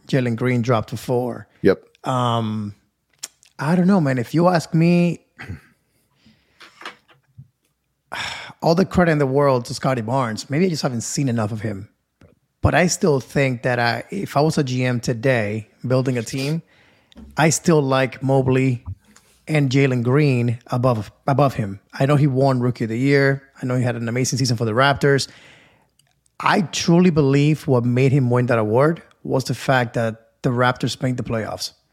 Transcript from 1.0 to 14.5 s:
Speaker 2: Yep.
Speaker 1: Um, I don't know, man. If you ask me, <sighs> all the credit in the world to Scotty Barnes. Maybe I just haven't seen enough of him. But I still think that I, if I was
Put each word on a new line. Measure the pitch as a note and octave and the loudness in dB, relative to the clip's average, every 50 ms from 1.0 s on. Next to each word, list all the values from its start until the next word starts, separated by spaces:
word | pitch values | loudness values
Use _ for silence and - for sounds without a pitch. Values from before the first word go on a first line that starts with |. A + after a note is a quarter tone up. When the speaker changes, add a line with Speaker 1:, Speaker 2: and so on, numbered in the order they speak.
| - - B2+ A#2+ B2 A#2+ A2+ A2 G#2+ _ _ _ | -6 -2 -2 -2 -2 -4 -6 -10 -12 _ _ _
Speaker 2:
Yep. | - F#2+ F#2 - - _ _ _ - | 2 2 2 2 -2 _ _ _ -6
Speaker 1:
Um, | - C3 B2+ B2 A#2+ A#2 A#2 A2+ A2 G#2+ G#2+ G#2 G2+ G2+ _ _ _ _ _ _ _ _ _ - - _ _ _ _ _ - | -4 -2 0 0 0 0 0 -2 -2 -4 -4 -6 -8 -10 _ _ _ _ _ _ _ _ _ -18 -18 _ _ _ _ _ -6
I | C#3 D3 F3 | -2 0 2
don't | F3+ F3 | 2 4
know, | F3+ G3+ G3 | 4 4 4
man. | C#3 C3+ C3 | 2 2 0
If | B2+ A#2 - - | -2 -2 -2 0
you | D#3 E3+ | 2 2
ask | F3+ F3+ D#3+ - - - | 4 2 0 0 0 0
me, | D#3+ E3 E3+ F3 F3 F3 F3 D#3+ - _ _ _ | 2 4 4 4 4 2 0 -2 -4 _ _ _
<sighs> | - - - - - _ _ _ _ _ _ _ _ _ _ _ _ _ _ _ _ _ _ _ _ - - _ - - - - _ _ _ _ _ _ _ _ - - _ _ _ _ _ _ _ _ _ _ _ _ - - - - - - - - - - - | -18 -16 -14 -16 -16 _ _ _ _ _ _ _ _ _ _ _ _ _ _ _ _ _ _ _ _ -20 -20 _ -20 -20 -20 -20 _ _ _ _ _ _ _ _ -20 -20 _ _ _ _ _ _ _ _ _ _ _ _ -14 -12 -10 -10 -10 -12 -14 -16 -18 -10 -2
all | - D3+ E3+ | 0 2 2
the | F3 F#3+ | 2 2
credit | - - F#3 F3 E3+ | 0 2 2 2 2
in | D#3 | 2
the | D3 C#3+ | 2 0
world | C3 C3 C#3+ C#3+ C#3+ C3 B2 A#2 | 0 2 2 2 2 2 0 -2
to | - B2 | -6 -8
Scotty | - - C3+ C3 B2 | -6 -4 -2 -2 -2
Barnes. | G#2+ A2 B2+ C3+ B2+ A2+ A2 G#2 - - | -4 -4 -2 -2 -2 -4 -6 -8 -8 -4
Maybe | C#3 D3+ F#3 | -2 0 0
I | F#3+ | 0
just | D#3+ C#3 | -2 -2
haven't | - C#3+ B2 A#2 | -4 -4 -4 -6
seen | - - - D#3 C#3+ C3+ | -6 -6 -4 -4 -2 -2
enough | B2+ A#2 A2 G#2 | 0 -2 -2 -4
of | A#2 G#2+ | -4 -6
him. | G2+ A2 G2+ F#2+ G2+ - _ _ _ _ _ _ - - _ _ _ _ _ _ | -8 -8 -8 -10 -14 -18 _ _ _ _ _ _ -20 -20 _ _ _ _ _ _
But | - - - | -2 0 2
I | C#3+ F3+ | 2 2
still | F3 - - - F3+ C#3+ C3 | 2 0 0 0 0 0 0
think | - - - D3 C3+ C3 B2+ A#2 - | -2 -4 -2 -2 0 0 -2 -4 -4
that | C3+ B2 A#2+ | -2 -2 0
I, | A#2 A#2 A#2 A#2 - - | 0 0 -2 -4 -6 -8
if | - - - - - | -8 -8 -8 -4 0
I | C#3 | 0
was | D3 D#3+ | 0 2